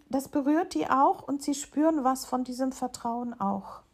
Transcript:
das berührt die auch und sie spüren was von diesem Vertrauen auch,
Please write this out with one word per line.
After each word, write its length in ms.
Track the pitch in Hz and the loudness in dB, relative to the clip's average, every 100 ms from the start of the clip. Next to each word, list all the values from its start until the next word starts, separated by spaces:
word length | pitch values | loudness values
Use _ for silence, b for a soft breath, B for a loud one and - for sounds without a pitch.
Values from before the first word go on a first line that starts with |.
| - | -6
das 200 | 269 269 | -4 -2
berührt 440 | 302 269 302 359 | 0 2 2 2
die 160 | 320 - | -2 2
auch 380 | 262 294 392 - | 6 6 4 -2
und 140 | 277 | -4
sie 140 | - 277 | -2 -4
spüren 480 | - - 311 311 | -4 2 2 4
was 220 | 254 262 - | 2 0 -2
von 180 | 254 | -4
diesem 280 | 254 247 262 | -4 -2 -4
Vertrauen 680 | 254 254 254 233 233 240 233 | -2 -6 -6 -6 -4 -6 -4
auch, 420 | 196 196 - - - | -2 -2 -6 -16 -20